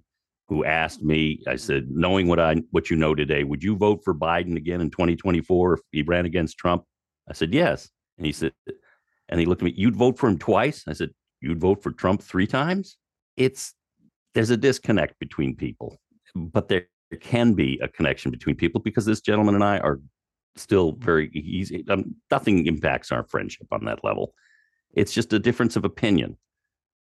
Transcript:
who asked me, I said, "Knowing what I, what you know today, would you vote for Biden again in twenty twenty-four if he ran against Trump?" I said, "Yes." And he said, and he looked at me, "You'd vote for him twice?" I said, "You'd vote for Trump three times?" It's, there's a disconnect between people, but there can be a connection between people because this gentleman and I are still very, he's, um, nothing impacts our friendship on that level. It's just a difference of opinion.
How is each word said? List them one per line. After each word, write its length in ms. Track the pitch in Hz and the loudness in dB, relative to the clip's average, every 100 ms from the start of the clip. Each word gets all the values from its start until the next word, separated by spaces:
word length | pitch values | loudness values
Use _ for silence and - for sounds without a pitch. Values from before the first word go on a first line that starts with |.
| _ _ _ _ - | _ _ _ _ -6
who 160 | 101 | -4
asked 380 | 73 80 80 - | -2 0 -2 -4
me, 400 | 76 78 78 76 - | 0 0 0 -2 -6
I 100 | 64 | -6
said, 320 | - 69 65 | -2 -4 -2
"Knowing 360 | 69 90 98 87 | -2 2 2 4
what 140 | 82 | 4
I, 160 | 80 80 80 | 4 2 0
what 180 | 87 - | -2 0
you 60 | 80 | 0
know 180 | 78 | 2
today, 300 | 76 73 73 | 0 0 -2
would 180 | 71 71 | -2 -4
you 140 | 92 101 | -2 0
vote 240 | 104 104 | 2 2
for 120 | - | -2
Biden 420 | 78 80 85 90 82 | -2 0 -2 -2 -4
again 240 | 78 87 | -4 -4
in 100 | 80 | -4
twenty 240 | - 87 | 0 0
twenty-four 600 | 82 98 85 - 90 90 | 0 0 -2 2 2 2
if 60 | 80 - | 0 -2
he 100 | 78 | -4
ran 220 | 73 87 | 0 0
against 320 | 87 87 78 - | 0 -2 -4 -2
Trump?" 280 | 87 87 - _ _ _ - | -2 -2 -4 _ _ _ -14
I 60 | |
said, 180 | - 82 | -6 -2
"Yes." 380 | 131 165 71 - _ _ - | 2 0 -2 -8 _ _ -8
And 80 | 78 | -6
he 60 | |
said, 200 | - 76 - - - _ _ _ _ - | -4 -6 -6 -16 -18 _ _ _ _ -6
and 100 | 87 | 0
he 40 | 82 | 0
looked 140 | 90 | 2
at 60 | 87 | -2
me, 80 | - | 0
"You'd 180 | 107 104 | 0 4
vote 220 | 123 123 | 2 2
for 80 | 120 | 2
him 120 | 87 | 2
twice?" 460 | - 98 135 151 - | 2 2 2 -2 -10
I 60 | |
said, 160 | 78 82 _ _ - | -8 -8 _ _ -10
"You'd 180 | 71 82 | -6 0
vote 220 | 90 101 | 2 2
for 80 | 80 | -2
Trump 300 | - 92 98 | -2 0 0
three 240 | - 90 101 | -2 -2 0
times?" 500 | 131 156 196 190 _ _ _ _ - | 0 0 -2 -6 _ _ _ _ 0
It's, 380 | 131 - - - _ _ _ _ _ | 0 0 -14 -16 _ _ _ _ _
there's 160 | 117 113 | 0 2
a 60 | 117 | 4
disconnect 600 | 135 123 - 101 71 - | 2 2 2 2 0 -4
between 340 | 69 - 67 | -10 -4 -4
people, 460 | - 67 - - - _ _ _ | -4 -8 -8 -14 -16 _ _ _
but 340 | 90 82 107 - | -10 -4 -2 0
there 180 | 95 87 _ - 82 | -2 -4 _ -20 -18
can 320 | - 120 120 | -4 2 4
be 260 | 95 69 67 | 4 0 -2
a 60 | - | -6
connection 420 | - 73 - 69 | -2 -2 -2 -4
between 260 | 62 - 67 | -6 -4 -2
people 240 | 85 - | 0 -2
because 240 | 110 117 | -4 -2
this 160 | 107 107 | 0 0
gentleman 340 | - 107 104 | 0 2 4
and 80 | 101 | 4
I 140 | 101 101 | 2 2
are 220 | 73 69 71 _ _ _ _ - | 0 -4 -8 _ _ _ _ -14
still 360 | - 95 82 - | 0 2 2 0
very, 320 | - 80 76 | 0 0 0
he's, 400 | 80 76 - 95 85 80 | -6 -6 -6 -6 -6 -2
um, 280 | 95 - - - | -2 -2 -8 -2
nothing 360 | 139 - 95 78 | -2 2 2 2
impacts 460 | 78 76 62 - | 0 0 -2 -4
our 100 | 62 | -6
friendship 420 | 57 - 50 - - | -4 -6 -6 -12 -8
on 140 | 53 | -6
that 180 | 55 - | -4 -4
level. 320 | - 50 - _ _ _ _ _ _ | -2 -2 -6 _ _ _ _ _ _
It's 180 | - - | -2 0
just 200 | - 117 | 0 0
a 60 | 104 | 2
difference 380 | 110 120 117 107 | 2 2 0 0
of 80 | |
opinion. 520 | 95 - 110 90 52 - _ _ _ _ _ _ _ | -4 -2 2 2 0 -8 _ _ _ _ _ _ _